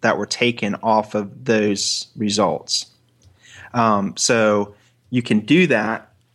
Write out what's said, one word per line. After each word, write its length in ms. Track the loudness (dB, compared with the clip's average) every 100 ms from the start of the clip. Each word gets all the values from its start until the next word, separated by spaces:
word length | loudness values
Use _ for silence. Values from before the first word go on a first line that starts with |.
that 160 | -2 -2
were 80 | -4
taken 500 | 0 0 0 -4 -2
off 320 | 0 0 0 -4
of 300 | -6 -6 0
those 640 | 2 2 -2 -4 -6 -8 -6
results. 720 | -2 0 0 -2 -4 -6 -6 _ _ _ _ _ -20 -20 -6
Um, 420 | 0 2 2 0 -2
so 580 | 0 2 4 2 -2 -10 _ _ _
you 120 | -4
can 180 | 0 0
do 280 | 4 4 4
that. 420 | 2 -2 -6 -10 _ _